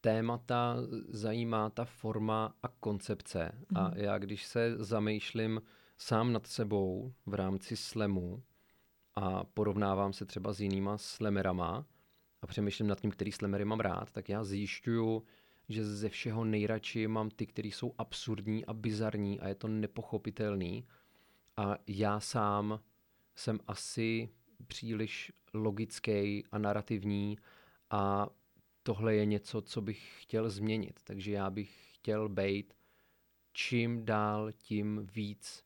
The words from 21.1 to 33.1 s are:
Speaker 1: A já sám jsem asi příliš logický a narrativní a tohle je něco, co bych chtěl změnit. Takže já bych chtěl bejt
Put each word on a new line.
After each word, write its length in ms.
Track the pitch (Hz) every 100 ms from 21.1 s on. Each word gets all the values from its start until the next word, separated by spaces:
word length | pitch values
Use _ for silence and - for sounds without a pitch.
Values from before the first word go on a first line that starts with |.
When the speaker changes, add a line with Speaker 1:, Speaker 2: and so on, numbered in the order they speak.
| _ _ _ _ -
Speaker 1:
A 180 | 101 101 -
já 320 | 98 104 107
sám 600 | - 117 104 101 104 107 _ _ _ _ _ -
jsem 240 | - 110 -
asi 640 | 104 - - 113 113 113 - _ _ -
příliš 640 | - 113 110 110 - - - _
logický 880 | 110 107 101 110 - - 104 101 101 -
a 60 | 104
narrativní 800 | 104 104 - 107 101 101 101 104 - - - _ _
a 380 | 104 98 101 101 - _ _ _ _
tohle 320 | - 104 113 107
je 100 | 104
něco, 360 | 104 - 110
co 200 | - 123
bych 400 | 101 104 - -
chtěl 280 | - 110 113
změnit. 500 | 98 110 110 - -
Takže 280 | - 98 98
já 180 | 101 98
bych 420 | 98 101 - -
chtěl 360 | - - 107 107
bejt 440 | 98 98 101 98 - _ _ _